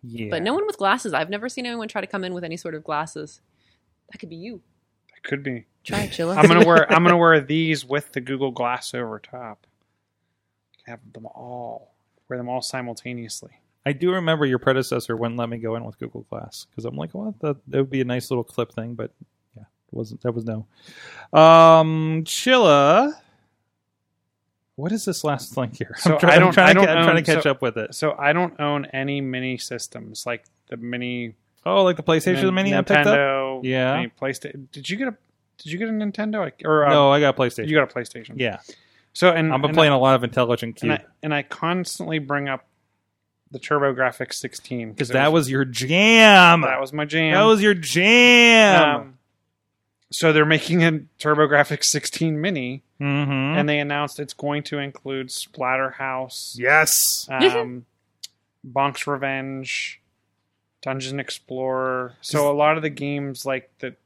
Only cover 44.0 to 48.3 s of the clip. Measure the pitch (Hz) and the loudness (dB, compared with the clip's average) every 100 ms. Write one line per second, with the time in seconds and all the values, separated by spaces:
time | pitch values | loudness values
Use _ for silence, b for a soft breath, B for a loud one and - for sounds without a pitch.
44 | 127 - 127 - 123 - - 123 113 107 | -2 -4 -10 -10 -12 -14 -12 -10 -10 -8
45 | 127 127 143 165 135 135 131 117 127 170 | -2 2 2 2 0 -2 -4 -4 -2 2
46 | 208 226 220 196 180 170 143 131 135 151 | 4 8 8 10 8 6 2 -2 -4 -6
47 | 151 160 160 165 220 220 208 196 147 147 | -4 -2 0 4 4 4 2 0 -2 0
48 | 190 240 240 | 4 6 6